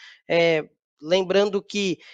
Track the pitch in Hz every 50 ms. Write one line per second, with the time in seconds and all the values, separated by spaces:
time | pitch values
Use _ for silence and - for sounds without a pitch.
0 | - - - _ _ - 165 170 165 165 165 156 151 - _ _ _ _ _ _
1 | 147 156 175 190 190 175 185 196 202 208 190 202 190 - - 202 202 185 156 -
2 | - -